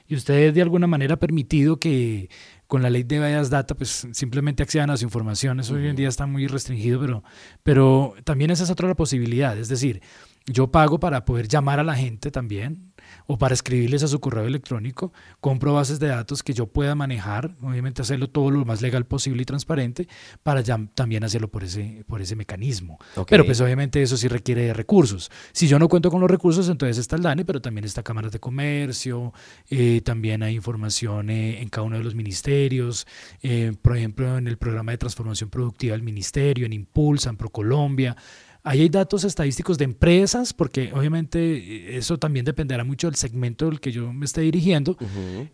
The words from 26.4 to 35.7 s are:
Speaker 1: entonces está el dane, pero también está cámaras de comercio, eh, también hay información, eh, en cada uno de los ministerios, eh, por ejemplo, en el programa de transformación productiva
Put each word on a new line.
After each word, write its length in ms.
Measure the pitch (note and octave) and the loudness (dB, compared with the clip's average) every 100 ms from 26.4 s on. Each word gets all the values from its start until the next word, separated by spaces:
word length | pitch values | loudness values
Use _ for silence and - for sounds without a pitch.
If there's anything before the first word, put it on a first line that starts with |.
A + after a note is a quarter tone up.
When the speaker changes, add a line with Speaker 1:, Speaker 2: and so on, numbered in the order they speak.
| E3+ E3 F3+ | 4 4 2
Speaker 1:
entonces 280 | D3+ C3 A#2 | 0 0 -2
está 180 | A#2+ D#3+ | -2 -2
el 40 | |
dane, 220 | F3 C#3+ F3+ | 0 0 -2
pero 160 | C#3+ | -4
también 240 | B2 G#2+ G#2 | -6 -6 -6
está 180 | A#2+ | -8
cámaras 280 | G#2+ A2 A2 | -8 -6 -6
de 60 | G#2+ | -8
comercio, 920 | B2+ C3+ D3 C#3+ C#3+ B2 B2+ A#2+ A#2+ - - - _ | -6 -4 -2 -2 -4 -4 -6 -6 -6 -10 -20 -20 _
eh, 320 | C3+ A#2+ A#2 | 2 4 4
también 400 | A#2+ A2+ A2 A2 | 2 -2 -2 -2
hay 120 | A2 A2+ | -2 -4
información, 720 | A2 A2+ G#2+ - A#2 G#2 G#2 | -6 -6 -4 -4 -4 -4 -2
eh, 320 | A2 A2 A2+ | -2 -2 -4
en 80 | A#2 | -8
cada 160 | - A2 | -6 -4
uno 100 | A2 | -4
de 60 | |
los 120 | A2+ A2+ | -4 -6
ministerios, 920 | G#2+ F2+ C#3 C#3+ C#3 B2+ A#2+ A#2 - - - - | -6 -6 0 2 2 0 -2 -6 -10 -18 -20 -8
eh, 320 | C3 A#2+ A2+ G#2 | -2 0 0 2
por 140 | - A#2+ | 2 2
ejemplo, 400 | A2+ G#2+ B2+ B2+ | -2 -2 -2 -2
en 100 | A#2+ | -4
el 100 | A2 | -4
programa 340 | A#2 A2+ A2+ | -4 -4 -4
de 60 | A#2+ | -4
transformación 520 | B2 - A2 G#2+ G#2+ | -6 -6 -6 -6 -6
productiva 440 | B2+ B2 | -4 -4